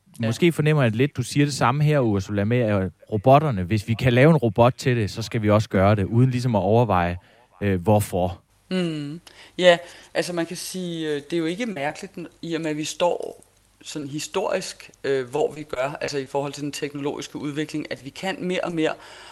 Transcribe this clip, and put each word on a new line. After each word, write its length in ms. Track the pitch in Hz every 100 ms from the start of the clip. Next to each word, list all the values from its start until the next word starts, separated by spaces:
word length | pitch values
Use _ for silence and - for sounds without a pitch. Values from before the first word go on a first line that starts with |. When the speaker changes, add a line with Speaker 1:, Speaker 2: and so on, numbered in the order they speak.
| _ -
Speaker 1:
Ja. 40 | 113
Speaker 2:
måske 240 | 113 175
fornemmer 320 | 156 151 151
jeg 80 | 120
lidt, 260 | 107 143 -
du 60 |
siger 220 | 120 143 143
det 80 |
samme 300 | - 123 143
her, 160 | 147 147
Ursula, 440 | 117 98 95 104
med, 140 | 104 123
at 320 | 110 101 92 - -
robotterne, 520 | 110 131 139 151 101
hvis 240 | 87 110 -
vi 60 |
kan 200 | 117 127
lave 160 | 120 147
en 80 | 160
robot 360 | 117 101 120 -
til 200 | 131 120
det, 140 | 95
så 100 | -
skal 200 | 113 120
vi 80 | 107
også 200 | 104 -
gøre 260 | 98 98 104
det, 80 | 95
uden 240 | 117 131
ligesom 240 | 123 127 104
at 40 |
overveje, 560 | 90 113 113 92 87 90 - _ _ -
øh, 200 | 101 95
hvorfor. 600 | 87 104 98 95 90 92 _ _ _
Speaker 1:
Mm. 520 | 185 170 156 143 165 - - - -
Ja, 200 | 180 170 - - -
altså 200 | - 165
man 120 | 175 165
kan 120 | 180
sige, 520 | - 185 175 165 156
øh, 60 | 147
det 180 | 139
er 40 | 170
jo 80 | 160
ikke 200 | 180 240
mærkeligt, 480 | 185 143 147 190 - 160 _
i 120 | 165
og 80 | 156
med, 100 | 160
at 60 | 151
vi 60 |
står 600 | 147 - 175 - - - _ _ _ _
sådan 260 | - 156 131
historisk, 840 | 147 - 190 - 190 180 - - _
øh, 260 | 135 135 123
hvor 220 | 143 151
vi 120 | 143
gør, 340 | 151 127 135 156
altså 160 | 139 143
i 80 | 131
forhold 280 | 143 143
til 100 | 139
den 80 | 147
teknologiske 640 | - 147 143 143 - - -
udvikling, 560 | 139 143 151 151 -
at 140 | - 131
vi 40 |
kan 260 | - 190 -
mere 220 | 180 180
og 100 | -
mere, 220 | 170 156 - - - -